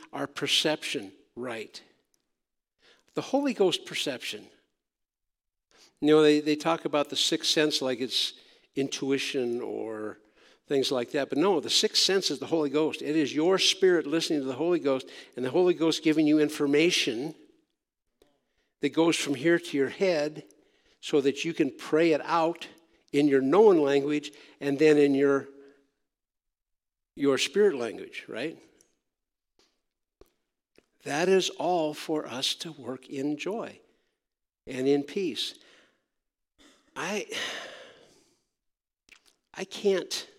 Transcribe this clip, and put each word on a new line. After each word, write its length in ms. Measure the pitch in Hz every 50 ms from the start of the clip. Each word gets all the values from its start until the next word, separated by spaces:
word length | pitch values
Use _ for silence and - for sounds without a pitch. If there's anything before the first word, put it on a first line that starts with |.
| - - -
our 120 | 139 139
perception 840 | - - - 147 135 - - - 160 151 - - - - 139 101 95 - - _ _ -
right. 460 | 120 123 127 113 110 104 - - - - _ _ _ _ _ _ _ _ _ _ _ _ _ _ _ _ _ _ _ _ _ _ _ _ _ -
The 60 | 151
Holy 320 | 147 - - 277 285 277 208
Ghost 320 | - 196 180 - - -
perception. 600 | - 165 - - 151 131 117 - - - 104 - - _ _ _ _ _ _ _ _ _ _ _ _ _ _ _ _ _ _ _ _ _ _ _ _ _ _ _ - _ -
You 80 | - 147
know, 140 | 151 156
they, 180 | 156 151 151 151
they 160 | 147 151 151
talk 300 | 151 - 160 165 165 -
about 240 | 156 143 147 143 -
the 80 | - -
sixth 340 | - - 165 156 - -
sense 300 | - 165 156 151 151 -
like 180 | 135 131 127 113
it's 360 | 131 120 - - - - - - - _ _ _ _ _ - 135
intuition 800 | 135 135 - - 143 135 139 131 - - - 139 123 120 117 120
or 600 | 117 107 107 107 107 110 110 107 107 104 98 - _ _ _ _ _ - _ _ _ -
things 200 | 143 139 127 -
like 220 | 143 123 120 -
that. 160 | - 147 135 -
But 120 | - 139
no, 200 | 165 202 190 151
the 100 | 117 113
sixth 320 | - - - - - -
sense 300 | - - 190 196 185 -
is 80 | 147 127
the 60 | 135
Holy 240 | 120 156 165 151 139
Ghost. 320 | 135 151 156 143 - -
It 160 | 135 139 151 160
is 180 | 147 123 120
your 240 | 147 156 180 190 185
spirit 480 | - - - - 196 185 180 165 139 143
listening 320 | 151 165 160 - 165 147
to 60 | 135
the 80 | 131 135
Holy 260 | 123 156 175 180 160
Ghost 300 | 135 139 135 131 127 - - - - - -
and 80 | 123 127
the 80 | 131
Holy 220 | 135 170 185 180 170
Ghost 320 | 143 160 160 151 - -
giving 200 | 160 151 156 156
you 140 | 147 151 156
information 960 | 151 147 151 - 147 143 143 147 160 180 175 - - 147 117 113 135 160 151 - - _ _ _ _ _ _ _ _ _ _ _ _ _ _ _ _ _ _ _ _ _ _ _ _ _ _ _
that 140 | - 143 -
goes 240 | 160 165 170 147 -
from 180 | - 147 143
here 240 | 123 135 170 170 165
to 180 | 170 - - 139
your 120 | 135 123
head 540 | - - 196 185 175 151 147 151 156 156 - - _ _ _ _ _ _ _ _ _ _
so 180 | - - - 147
that 240 | 131 139 135 - -
you 100 | 165 160
can 160 | - 156 131 - -
pray 360 | - - - 156 170 170 156
it 80 | 139 -
out 420 | - 160 170 160 165 170 - - - - - _ _ _ _ _ _
in 160 | - 143 147 147
your 140 | 135 135
known 400 | 135 135 156 196 226 214 185 160
language 500 | 143 139 143 143 139 147 147 147 147 - - - - - - -
and 160 | 143 143 139 135
then 200 | 156 151 151 147
in 160 | 143 143 139
your, 340 | 135 143 139 139 135 135 - - - - - - _ _ _ _ _ _ _ _ _ _ _ _ _ _ _ _ _ _ _ _ _ _ _ _ _ _ _ -
your 220 | - 139 139 131 127
spirit 380 | - - - 196 208 202 156
language, 500 | 127 117 110 92 - 95 - - - - -
right? 300 | 110 107 135 160 - - - _ _ _ _ _ _ _ _ _ _ _ _ _ _ _ _ _ _ _ _ _ _ _ _ _ _ _ _ _ _ _ - _ _ _ _ _ _ _ _ _ _ _ _ _ _ _ -
That 240 | 139 139 147 175 185
is 200 | 190 190 175 -
all 420 | - - 143 170 180 170 156 151 147
for 340 | - - - 160 151 - -
us 280 | - 131 135 - -
to 160 | - - 170 151
work 360 | 139 123 113 131 127 - -
in 280 | - 139 135 147 151 147
joy 420 | - 170 196 233 170 - - - _ _ _ _ _ _ _ _ _ _ _ _ _ _ _ _ - -
and 200 | 131 127 131 139
in 160 | 143 143 139
peace. 520 | - - 202 190 160 110 - - - - - _ _ _ _ _ _ _ _ _ _ _ _ _ _ _ _ _ _ _ _ _ _ _ _ _ _ -
I, 300 | 143 151 175 208 208 - - - - - - - - - - - - - - - - _ _ _ _ _ _ _ _ _ _ _ _ _ _ _ _ _ _ _ _ _ _ - _ _ _ _ _ _ _ -
I 100 | - 190
can't 640 | - - - - 202 190 180 - - - - - - -